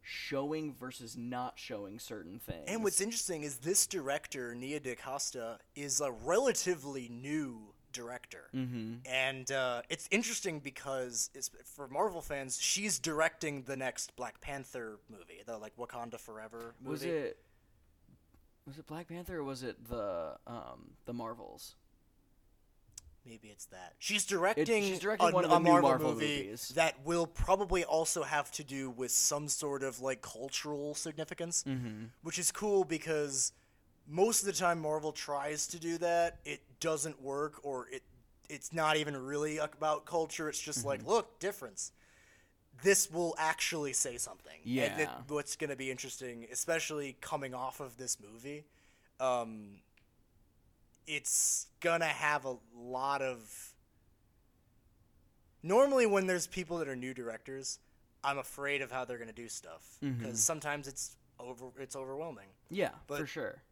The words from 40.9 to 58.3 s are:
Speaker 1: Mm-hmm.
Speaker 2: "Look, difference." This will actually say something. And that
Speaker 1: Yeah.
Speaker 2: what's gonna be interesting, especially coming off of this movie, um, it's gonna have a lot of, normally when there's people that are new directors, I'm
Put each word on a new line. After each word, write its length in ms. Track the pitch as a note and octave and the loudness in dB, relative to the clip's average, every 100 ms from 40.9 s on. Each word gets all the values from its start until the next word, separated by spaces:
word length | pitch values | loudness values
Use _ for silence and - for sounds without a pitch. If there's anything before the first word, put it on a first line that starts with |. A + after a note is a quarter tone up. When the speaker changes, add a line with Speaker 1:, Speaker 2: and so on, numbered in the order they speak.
| C3 | -2
Speaker 1:
Mm-hmm. 80 | A#2 | 2
Speaker 2:
"Look, 300 | A3 - - | 2 2 -4
difference." 520 | F#3+ G3 A#2+ G2 - _ - - - - _ _ _ - | -6 -4 -10 -8 -8 _ -20 -20 -20 -20 _ _ _ 2
This 300 | G3 G3 - | 6 6 6
will 240 | D#3+ E3+ D#3+ | 2 0 2
actually 560 | D#3+ D#3 - E3 C#3+ | 2 2 0 0 0
say 240 | B2 C#3 A#2+ | 0 0 -2
something. 400 | - - - D#2 D#2+ | -8 -8 -18 -12 -2
And 100 | C3 | 2
that 200 | C#3+ G2 | 2 2
Speaker 1:
Yeah. 240 | D3+ - C3+ | -2 -2 -4
Speaker 2:
what's 280 | D3 C#3+ - | -4 -2 -4
gonna 200 | D3+ C3 | -4 -4
be 160 | C3 | -4
interesting, 560 | B2+ C3+ - B2+ A#2 A2+ | -6 -8 -8 -8 -10 -8
especially 640 | B2 - E3 - D#3 C#3 B2+ | -6 0 0 0 -4 -4 -8
coming 320 | - D3+ C3+ | -6 -4 -4
off 260 | B2+ C3 - | -4 -6 -6
of 160 | C3+ A#2 | -12 -8
this 200 | B2 - | -6 -6
movie, 440 | G#2 A2+ C3 D3 D3+ _ _ _ _ _ | -6 -14 -12 -12 -14 _ _ _ _ _
um, 600 | C3 B2 A2+ A2 G#2 G2+ _ _ _ _ _ _ _ _ _ _ _ _ - | 2 2 -2 -8 -14 -18 _ _ _ _ _ _ _ _ _ _ _ _ -6
it's 600 | D3 C#3+ - - - - _ | -4 0 2 2 0 -4 _
gonna 240 | F3 E3 E3 | 2 4 2
have 400 | C#3 D3+ D3 C3+ | 2 2 2 0
a 100 | A#2+ A2+ | -8 -10
lot 480 | A#2+ A#2+ B2+ C#3 C#3+ | -16 -6 0 2 2
of, 520 | C3 B2 A2 - - - _ _ _ _ _ _ _ _ _ _ _ _ _ _ _ _ _ _ | 0 -2 -10 -16 -16 -20 _ _ _ _ _ _ _ _ _ _ _ _ _ _ _ _ _ _
normally 420 | D#3+ G#3 C#4 C4+ A3+ | 4 8 8 8 8
when 220 | G3+ F#3 | 6 4
there's 200 | F3+ - | 2 0
people 300 | G3 E3 E3+ | -4 -2 -2
that 100 | C#3+ | -2
are 80 | C3 | -2
new 180 | B2+ | -6
directors, 680 | C3 A#2 A2 - C3+ C3 - _ _ _ _ | -6 -6 -8 -10 -8 -8 -8 _ _ _ _
I'm 140 | C#3 | 0